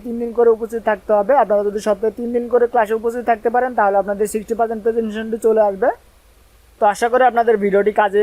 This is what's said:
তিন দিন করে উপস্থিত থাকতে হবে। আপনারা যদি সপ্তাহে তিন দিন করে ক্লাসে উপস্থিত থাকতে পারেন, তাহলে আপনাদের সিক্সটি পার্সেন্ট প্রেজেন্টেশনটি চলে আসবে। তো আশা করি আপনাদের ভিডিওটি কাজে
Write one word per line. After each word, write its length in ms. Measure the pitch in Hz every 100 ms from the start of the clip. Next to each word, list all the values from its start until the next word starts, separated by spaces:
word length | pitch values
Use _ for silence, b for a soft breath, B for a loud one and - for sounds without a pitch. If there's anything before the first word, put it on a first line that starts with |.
| 226
তিন 100 | 233
দিন 100 | 233 226
করে 120 | 233 220
উপস্থিত 260 | 226 226 214
থাকতে 220 | 202 - 214
হবে। 160 | 196 277
আপনারা 180 | 208 208 208
যদি 100 | 208 214
সপ্তাহে 260 | 202 220 220
তিন 100 | 240 240
দিন 100 | 240
করে 120 | 240 240
ক্লাসে 220 | 247 208 220
উপস্থিত 240 | 226 240 233
থাকতে 180 | 220 233 233
পারেন, 160 | 254 233
তাহলে 200 | 202 196
আপনাদের 240 | 196 202 208
সিক্সটি 200 | 220 202 220
পার্সেন্ট 220 | 226 226
প্রেজেন্টেশনটি 540 | 220 233 220 208 226 220 226
চলে 160 | 220 208
আসবে। 200 | 196 240 466 _ _ _ _ _ _ _ _
তো 20 | 208
আশা 140 | 196 233
করি 120 | 247 254
আপনাদের 260 | 233 233 214
ভিডিওটি 280 | 202 196 202 208
কাজে 200 | 208 202